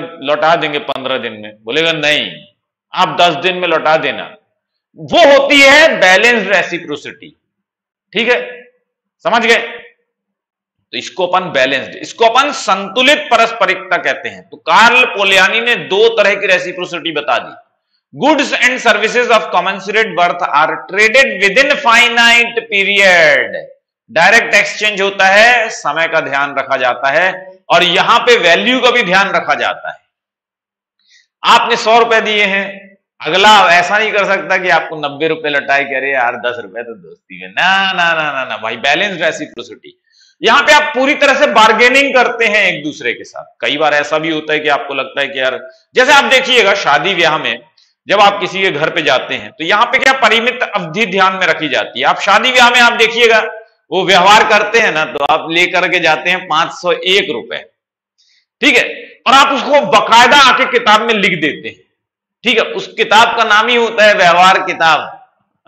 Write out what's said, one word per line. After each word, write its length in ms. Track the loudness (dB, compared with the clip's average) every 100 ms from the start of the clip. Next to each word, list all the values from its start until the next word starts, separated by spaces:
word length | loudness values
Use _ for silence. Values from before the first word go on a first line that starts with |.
| -6 -8
"लौटा 320 | -4 0 2 0
देंगे 220 | -2 -6
पन्द्रह 380 | -8 -8 -6 -6
दिन 140 | -8
में।" 180 | -12 -18 -16
बोलेगा, 280 | -6 -2 -2
"नहीं।" 360 | -2 -2 -2 -4 -12 -20 _ _ _ _
आप 240 | -4 -2 2
दस 140 | 0 0
दिन 140 | -4 -4
में 100 | -2
लौटा 280 | -2 0 0
देना। 260 | -2 -8 -12 -18 _ _ _ _ _ -20
वो 260 | -2 2 4
होती 320 | 4 4 4
है 360 | 6 6 4 2
balance 460 | 2 4 2 0 0
reciprocity, 840 | -2 -2 -8 -10 -12 -12 -18 -20 _ _ _ _ _ _ _ _
ठीक 160 | -4 -2
है, 100 | -2 -6 -16 -20 _ _ _ _ _
समझ 200 | -2 0
गए? 140 | 2 0 -2 -14 -20 _ _ _ _ _ _ _ _ _ _
तो 60 | -12
इसको 280 | -10 -4 -2
अपन 240 | -2 0
बैलेंस्ड, 440 | 0 0 -2 -6 -14
इसको 280 | -14 0
अपन 260 | 2 2 0
संतुलित 720 | -4 -4 -4 -4 0 0 0 0
पारस्परिकता 640 | 0 0 0 -2 -2 -4 -4
कहते 300 | -2 -6 -10
हैं। 140 | -16 -20
तो 80 | -10
कार्ल 460 | 0 4 4 4 0
पोलियानी 540 | -2 0 2 2 0
ने 140 | -2 -4 -2
दो 220 | 2 2
तरह 260 | 2 0
की 120 | 0 0
reciprocity 640 | -2 -2 -10 -10 -8 -8
बता 260 | -6 -2 -4
दी, 160 | -4 -16 _ _ _ _ _
"Goods 380 | -2 0 2 -2 -2
and 200 | -2 0
services 520 | 0 0 0 0 2
of 160 | 0 0
commensurate 600 | -2 -2 -6 -4 -2 -2 0
worth 280 | -2 -2 -2
are 240 | 0 0 -4
traded 480 | -6 0 2 2 0 0
within 340 | 0 2 0 0
finite 800 | 2 2 2 2 2 2 0 -6 -4
period।" 880 | -2 0 2 4 4 4 2 -2 -8 -12 _ _ _ _
Direct 440 | 0 4 2 2
exchange 460 | 0 -2 -4 -4 -2
होता 260 | -2 0 2
है, 420 | 4 4 2 -2
समय 380 | -6 -6 -4 -2
का 120 | -2
ध्यान 340 | -2 -2 -2
रखा 220 | -4 -4 -2
जाता 340 | 0 0 0
है, 220 | 0 0 -4 -14 -16 0
और 120 | 2
यहां 360 | 2 2 2 2
पे 180 | 4 2
value 420 | 4 2 0 0
का 100 | 2
भी 120 | 0
ध्यान 280 | 2 0 2
रखा 220 | -2 -2 -2
जाता 340 | -4 -4 -10
है। 80 | -14 _ _ _ _ _ _ _ _ _ _ _ _ _ _
आपने 340 | 2 2 2 -2
सौ 200 | 2 2
रुपए 220 | 2 0
दिए 240 | 0 0
हैं, 200 | 0 -2 -6 -12 -20 _ _ _
अगला 360 | -4 2 6 6 6
ऐसा 280 | 4 2 0
नहीं 140 | 0
कर 120 | -2 -2
सकता 300 | -2 -2 -2
कि 100 | 0
आपको 260 | 0 -2 -8
नब्बे 300 | -8 -4 -4
रुपए 200 | -2 -4
लौटाए 360 | -4 0 -2
कि 100 | -2
अरे 180 | -4 -4
यार 240 | -2 -2 -4
दस 220 | -6 -8
रुपए 200 | -10 -14
तो 120 | -14
दोस्ती 480 | -18 -20 -20 _ -18
में, 60 | -10
ना, 420 | -2 0 0 -2
ना, 200 | 0 0
ना, 160 | 0 -4
ना, 120 | -6
ना 120 | -8 -8
भाई, 180 | -8 -4
balance 420 | -2 -2 -2 -4
reciprocity। 800 | -4 -4 -10 -14 -18 -20 -20 _ _ _ _ _
यहां 200 | 0 2
पे 100 | 4
आप 200 | 2 2
पूरी 200 | -2 -2
तरह 200 | 0 0
से 120 | 2 2
bargaining 640 | 4 4 4 2 2 2
करते 320 | 2 0 0 -2
हैं 160 | 0
एक 200 | 0 -4
दूसरे 280 | -10 -8 -8
के 120 | -8
साथ। 200 | -12 -18 -20 _
कई 160 | -4 0
बार 180 | 0
ऐसा 240 | 0 0 -4
भी 120 | -2
होता 220 | -6 -4
है 60 | -2
कि 80 | 0
आपको 260 | -2 -4
लगता 260 | -8 -6 -6
है 60 | -6
कि 100 | -4
यार, 200 | -4 -4 -10 _ _
जैसे 180 | 0 4
आप 120 | 4 4
देखिएगा 480 | 0 2 2 2 0
शादी 380 | 0 0 0
ब्याह 220 | 0 0 0
में 240 | -4 -8 _ _ _ _ -2
जब 120 | 2
आप 200 | 2 2
किसी 220 | -6 -2
के 80 | -2
घर 200 | -2 -2
पे 120 | -2
जाते 320 | 0 -2 -2
हैं 160 | -10 -10
तो 140 | -10
यहाँ 200 | -2 0 0
पे 120 | 0
क्या 140 | 0 2
परिमित 420 | 2 2 -2 -4
अवधि 420 | -6 -6 -6 -4 -4
ध्यान 260 | 0 0
में 120 | 0 -2
रखी 220 | -2 -2
जाती 320 | -2 -4 -2
है। 60 | -2
आप 140 | 0
शादी 320 | 0 2 2
ब्याह 180 | 4 4
में 100 | 4
आप 120 | 2
देखिएगा 460 | 2 0 2 2 2 0 -8 -20 _ _
वो 120 | -4
व्यवहार 440 | 2 4 6 4 4
करते 300 | 0 2 0
हैं 140 | 0
ना, 120 | -2
तो 200 | -4 -2
आप 220 | 0 0 -2
लेकर 380 | -2 0 0 0
के 120 | 0
जाते 300 | 0 0 -2
हैं 160 | -4 -2
पांच 240 | -2 -2
सौ 200 | -4 -4
एक 380 | -2 0 0 -2
रुपए, 260 | -8 -10 -14 -14 _ _ _ _ _ _ _ _ _
ठीक 140 | 0 2
है, 80 | 0 -6 -18 -6 2
और 80 |
आप 200 | 4 4
उसको 260 | 0 0 0 2
बाकायदा 480 | 2 4 4 6 4
आके 200 | 4 2 0
किताब 340 | 0 2 2
में 120 | 2
लिख 260 | -2 -2 -2
देते 280 | -4 -6 -14
हैं, 80 | -18 _ _ _ _ _ _
ठीक 140 | -2 -2
है, 60 | -2
उस 260 | -6 -8 -6
किताब 400 | 2 2 2 0
का 80 | 2
नाम 220 | 2 2
ही 80 | 0
होता 280 | 0 2
है 100 | 4
व्यवहार 440 | 4 4 6 4 4
किताब, 380 | -2 -2 0 0 -4 -16 _ _ _ _